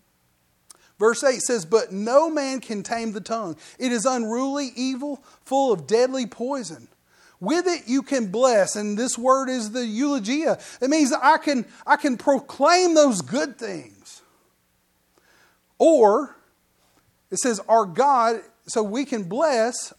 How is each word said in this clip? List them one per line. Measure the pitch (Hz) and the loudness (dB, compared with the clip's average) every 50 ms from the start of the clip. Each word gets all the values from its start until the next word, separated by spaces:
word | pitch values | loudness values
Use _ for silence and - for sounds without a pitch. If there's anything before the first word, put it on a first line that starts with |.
| _ _ _ _ _ _ _ _ _ _ _ _ _ _ - _ _ _ _ - | _ _ _ _ _ _ _ _ _ _ _ _ _ _ -20 _ _ _ _ 0
Verse | 208 233 226 - 294 | 2 2 2 2 0
eight | 269 254 185 | 0 0 0
says, | - - 247 220 160 | -2 -2 -2 -2 0
"But | 156 220 220 170 - | 0 0 0 0 0
no | 185 196 214 233 254 294 320 330 | -6 -6 -4 2 4 4 4 4
man | 311 294 277 262 269 247 | 0 -2 -4 -4 -6 -8
can | - - 220 202 - | -8 -8 -8 -8 -6
tame | - 233 233 226 226 196 | -6 -6 -6 -4 -6 -8
the | 214 | -8
tongue. | 180 - 226 226 208 165 147 - - - - - | -8 -6 -6 -6 -6 -8 -10 -12 -16 -20 -10 -6
It | 254 262 | -4 -2
is | 247 226 185 | -2 0 0
unruly, | 262 262 240 220 214 226 247 262 277 277 285 277 247 - | 0 0 0 -2 -2 -2 -4 -4 -4 -4 -4 -6 -6 -6
evil, | 233 254 262 262 247 285 294 277 - _ _ - _ _ | -6 -6 -6 -6 -6 -8 -10 -10 -12 _ _ -20 _ _
full | - 262 277 277 254 | -4 -2 0 2 0
of | 208 165 139 | 0 -2 -2
deadly | 131 208 233 247 262 262 262 247 | -2 0 2 2 0 -2 -6 -6
poison. | - - - 240 262 285 262 214 160 156 123 120 _ _ _ _ _ _ _ _ _ _ _ | -8 -8 -8 -8 -6 -6 -8 -8 -12 -14 -18 -20 _ _ _ _ _ _ _ _ _ _ _
With | 175 208 311 359 349 | -4 -2 -2 0 0
it | 359 349 269 - | 0 -2 -2 -4
you | 226 254 277 - | -2 -2 -2 -2
can | - 277 247 226 | -2 -4 -4 -2
bless," | 185 180 233 262 254 233 202 180 - - | -4 0 2 2 4 4 4 2 0 -2
and | 208 208 208 208 208 | -6 -6 -4 -4 -4
this | 254 254 - | -4 -4 -4
word | 233 233 254 262 269 269 262 | -2 2 2 2 2 2 -2
is | 254 247 214 208 | -4 -4 -6 -6
the | 220 254 240 | -6 -6 -6
eulogia. | 220 208 233 285 285 285 262 190 214 269 302 320 254 180 - - - - - | -4 -4 -2 -2 0 -2 -2 -2 -2 -2 -2 0 -2 -2 -2 -6 -14 -10 -6
It | 247 269 | -2 0
means | 311 320 294 240 | 2 2 2 2
that | 302 - 247 | 0 2 4
I | 294 311 302 | 4 4 4
can, | - 302 285 247 - - - - - | 2 -2 -2 -2 -4 -8 -14 -12 0
I | - 294 | 2 2
can | 294 - 285 247 | 2 2 -2 -4
proclaim | - - 294 277 247 - - - - 269 320 349 370 370 339 320 | 0 2 2 2 2 -2 -8 -4 2 4 4 4 4 4 4 6
those | 311 294 269 220 175 131 | 6 4 4 2 -2 -4
good | 120 196 285 320 285 - | -4 -4 -4 -4 -4 -8
things. | - 233 208 185 156 123 107 104 98 _ - - - _ _ _ _ _ _ _ _ _ _ _ _ _ _ _ _ _ _ _ _ _ _ _ _ _ _ _ _ _ _ _ - | -12 -12 -12 -12 -12 -14 -16 -20 _ _ -20 -20 -20 _ _ _ _ _ _ _ _ _ _ _ _ _ _ _ _ _ _ _ _ _ _ _ _ _ _ _ _ _ _ _ 2
Or, | 254 320 320 262 220 202 208 277 285 - - _ _ _ _ _ _ _ _ _ _ _ _ _ _ _ _ _ _ _ | 4 6 6 6 6 6 6 2 0 -4 -12 _ _ _ _ _ _ _ _ _ _ _ _ _ _ _ _ _ _ _
it | 185 180 | -8 -4
says, | - 254 226 190 - | -2 -2 -2 -2 0
Our | - 220 226 208 | 2 4 4 4
God | 185 160 208 269 285 277 240 226 233 233 208 - _ _ _ _ | 2 0 0 2 4 4 4 2 2 0 -4 -8 _ _ _ _
so | - - 240 214 | -6 -4 -4 -2
we | 196 208 269 277 | -2 -4 -6 -4
can | - 262 214 190 | -4 -6 -6 -6
bless | 165 202 269 330 311 262 226 220 247 - - - - - | -6 -2 -2 0 0 2 2 0 0 -2 -8 -12 -14 -16